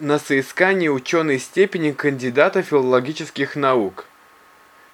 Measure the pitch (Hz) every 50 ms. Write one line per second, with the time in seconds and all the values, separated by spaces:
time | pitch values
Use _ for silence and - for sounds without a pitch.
0 | 156 143 147 143 143 - 143 135 131 - - - 185 185 196 190 170 156 139 131
1 | 127 - - 170 160 156 135 131 - - - 180 196 202 - 175 160 151 139 -
2 | - 147 139 127 123 127 120 135 156 185 - 190 175 - 151 143 131 127 123 127
3 | 131 147 156 - 160 147 - 214 233 - - 151 139 135 131 123 101 92 92 -
4 | - - _ _ _ _ _ _ _ _ _ _ - _ _ _ - _